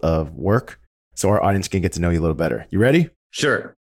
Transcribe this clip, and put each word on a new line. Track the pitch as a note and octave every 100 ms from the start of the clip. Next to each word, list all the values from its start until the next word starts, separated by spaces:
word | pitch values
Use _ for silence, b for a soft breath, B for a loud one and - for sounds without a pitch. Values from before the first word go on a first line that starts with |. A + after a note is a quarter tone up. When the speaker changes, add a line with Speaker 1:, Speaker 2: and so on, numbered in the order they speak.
Speaker 1:
of | D#2+ D#2+ D2+ D#2
work | E2+ G#2 - - _ _ _ -
so | G2
our | G#2
audience | F2+ G2 F#2
can | G2
get | F2
to | -
know | F2
you | E2+
a |
little | D#2+ D#2
better. | D#2+ A#1 -
You | F#2+
ready? | A#2+ D#3+ E3 _ _
Speaker 2:
Sure. | - D3+ A2 - -